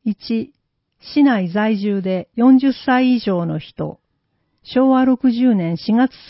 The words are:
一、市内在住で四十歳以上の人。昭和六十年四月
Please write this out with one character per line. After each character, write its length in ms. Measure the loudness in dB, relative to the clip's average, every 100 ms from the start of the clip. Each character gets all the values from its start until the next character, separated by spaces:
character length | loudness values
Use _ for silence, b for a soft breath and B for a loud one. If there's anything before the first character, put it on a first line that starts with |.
一、 500 | -8 -8 -6 -8 -8 _ _ _ _ _
市 220 | -6 2
内 260 | 2 2 -2
在 280 | -2 -2 -2
住 240 | -2 -4
で 280 | -4 -6 -6 0
四 220 | 4 4
十 160 | 2
歳 420 | -2 -2 0 2 0
以 40 |
上 260 | -2 -4 -4
の 140 | -6
人。 400 | -10 -12 -12 -12 _ _ _ _ _ _
昭 260 | -6 0 2
和 160 | 2 2
六 260 | 2 0
十 220 | 0 0
年 240 | 0 -2 -6
四 160 | -2
月 180 | 0 0 -2